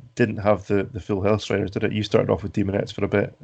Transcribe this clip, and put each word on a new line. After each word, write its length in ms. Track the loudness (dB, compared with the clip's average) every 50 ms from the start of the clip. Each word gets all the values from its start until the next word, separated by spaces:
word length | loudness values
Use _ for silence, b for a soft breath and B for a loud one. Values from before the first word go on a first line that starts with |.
| -6 -8 -2
didn't 240 | 0 0 0 0 0
have 280 | 2 2 2 2 2
the, 180 | 0 0 0 0
the 140 | -2 -6 -10
full 220 | -6 -4 -2 0
Hellstriders, 500 | 2 2 2 2 0 0 -2 -2 -2 -2
did 140 | -2 -2 -2
it? 80 | -2 -2
You 100 | -2 -2
started 300 | 0 2 2 2 2 0
off 100 | 0 -2
with 120 | -4 -2
Demonettes 400 | -2 -2 0 0 -2 -2 -4 -4
for 100 | -4 -4
a 40 | 0
bit, 280 | 2 0 0 0 -4 -12